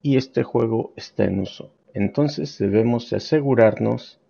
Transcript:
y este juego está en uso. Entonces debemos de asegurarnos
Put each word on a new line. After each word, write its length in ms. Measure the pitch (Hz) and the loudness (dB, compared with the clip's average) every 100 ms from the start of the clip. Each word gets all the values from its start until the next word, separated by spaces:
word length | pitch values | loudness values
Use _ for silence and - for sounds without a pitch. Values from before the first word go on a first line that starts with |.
y 140 | 143 131 | 2 0
este 260 | 127 - | 0 -4
juego 500 | 131 120 113 113 - - | -2 0 0 -2 -4 -14
está 280 | - - | -12 -2
en 140 | 98 95 | -2 0
uso. 340 | 95 - - _ _ | -6 -10 -20 _ _
Entonces 640 | - 101 - 147 147 143 - | -4 -2 0 -2 -2 -10 -4
debemos 500 | 98 104 117 120 - | 0 2 2 0 -2
de 80 | 104 | -6
asegurarnos 1000 | - 156 139 120 110 - 113 120 - _ | 0 0 2 4 4 4 -2 -2 -8 _